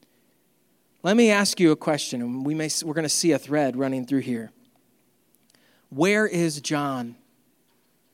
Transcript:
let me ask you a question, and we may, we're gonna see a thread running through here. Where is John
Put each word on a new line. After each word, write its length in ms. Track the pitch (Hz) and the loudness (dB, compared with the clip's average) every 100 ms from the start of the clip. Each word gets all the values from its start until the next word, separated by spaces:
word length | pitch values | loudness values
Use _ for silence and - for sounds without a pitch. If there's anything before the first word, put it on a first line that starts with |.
| _ _ _ _ _ _ _ _ _ _ | _ _ _ _ _ _ _ _ _ _
let 140 | 170 220 | 2 4
me 140 | 233 | 6
ask 280 | 202 202 - | 4 2 2
you 120 | 165 | 4
a 40 | 151 | 4
question, 460 | - 151 - 127 | 0 -2 -4 -6
and 240 | 120 127 139 | -6 -4 -4
we 80 | |
may, 160 | 156 156 - 160 | -4 -4 -4 -4
we're 80 | |
gonna 160 | 151 151 | -4 -2
see 240 | - 170 | 0 2
a 60 | 139 | 0
thread 360 | - 147 139 123 | 0 0 0 0
running 300 | 135 131 127 | -2 -4 -2
through 160 | 139 | -2
here. 320 | 123 117 110 _ _ _ _ _ _ _ _ _ _ _ _ _ _ | -2 -6 -8 _ _ _ _ _ _ _ _ _ _ _ _ _ _
Where 360 | 135 180 208 208 | 0 2 2 2
is 360 | 175 170 147 | 0 -2 -2
John 560 | - 151 143 131 120 117 _ _ _ _ _ _ _ _ _ | -4 -4 -2 -4 -8 -12 _ _ _ _ _ _ _ _ _